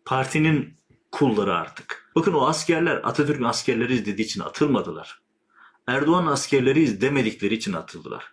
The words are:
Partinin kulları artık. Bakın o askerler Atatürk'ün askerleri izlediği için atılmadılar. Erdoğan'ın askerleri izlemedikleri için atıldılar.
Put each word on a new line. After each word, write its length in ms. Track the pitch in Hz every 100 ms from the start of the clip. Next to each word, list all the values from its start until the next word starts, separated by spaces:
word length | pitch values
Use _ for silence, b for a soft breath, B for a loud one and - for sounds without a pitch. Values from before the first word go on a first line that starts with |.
| -
Partinin 680 | 131 131 156 160 147 - - _ _ _
kulları 440 | - 139 104 98 87
artık. 560 | 80 - - - - 165
Bakın 180 | 180
o 120 | 156 135
askerler 560 | 160 - 165 170 139
Atatürk'ün 400 | - - 143 143
askerleri 500 | 117 113 - 113 117
izlediği 320 | 127 104 98 110
için 160 | 95
atılmadılar. 800 | - - 147 117 90 78 - - _ _ _ b b b -
Erdoğan'ın 400 | 135 147 175 165
askerleri 540 | 139 - 139 127 143
izlemedikleri 720 | 147 98 131 143 110 - 101
için 200 | 113 104
atıldılar. 520 | 85 - 80 76 53 -